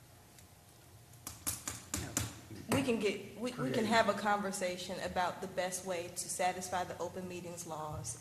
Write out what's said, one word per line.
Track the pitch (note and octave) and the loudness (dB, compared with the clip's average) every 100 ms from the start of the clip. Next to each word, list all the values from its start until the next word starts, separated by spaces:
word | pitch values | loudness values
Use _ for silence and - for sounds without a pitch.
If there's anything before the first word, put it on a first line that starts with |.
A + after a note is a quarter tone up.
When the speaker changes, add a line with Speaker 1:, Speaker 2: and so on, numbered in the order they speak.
| - - - - - - - - - - - - - - - - - - - - - - - - - - - | -20 -20 -20 -20 -20 -20 -20 -20 -20 -20 -20 -16 -14 -10 -6 -6 -6 -8 -6 -4 -2 -2 -2 -6 -12 -8 2
Speaker 1:
We | B3+ | 4
can | C4 A3+ | 6 4
get, | G3+ - - - | 2 0 -4 -4
we, | |
we | B3 | -4
can | - | 0
Speaker 2:
Creative. | B3+ A#3 G#3+ | 2 4 6
Speaker 1:
have | A3+ G3+ | 8 8
a | |
conversation | G3+ G#3+ G3+ G3 F#3+ F3+ F3+ - F3 | 6 4 4 2 0 0 -2 -4 -4
about | F3+ F3+ F3 - | -2 2 0 0
the | F#3+ | -6
best | - F3+ F#3 | -2 0 -2
way | F#3+ F3 F3+ - | -2 -2 -4 -6
to | - | -4
satisfy | - F3+ F#3 F#3 F#3 | 2 2 2 -2 -2
the | F3 E3+ | -2 -2
open | F3+ F#3 F3+ | -4 -4 -6
meetings | F3+ E3+ F3 E3+ | -6 -6 -8 -6
laws | D3+ D#3 D#3 - - | -6 -4 -4 -6 -6